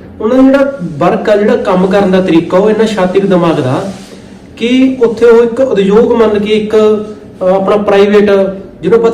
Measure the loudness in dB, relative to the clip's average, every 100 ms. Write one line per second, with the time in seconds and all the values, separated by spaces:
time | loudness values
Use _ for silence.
0 | -20 -8 -2 2 4 2 0 -4 -10 -4
1 | -2 -2 0 0 0 -2 0 -2 0 0
2 | 0 0 2 0 0 0 0 0 -2 -2
3 | -2 -2 0 0 0 -2 -2 -4 -6 -12
4 | -18 -20 -20 -20 -20 -8 -2 0 0 0
5 | -2 2 4 4 2 0 -2 0 2 2
6 | 2 2 0 0 -2 -2 0 0 2 0
7 | -4 -14 -20 -6 -2 0 0 -2 0 2
8 | 4 2 2 0 -2 -6 -16 -8 0 2
9 | 2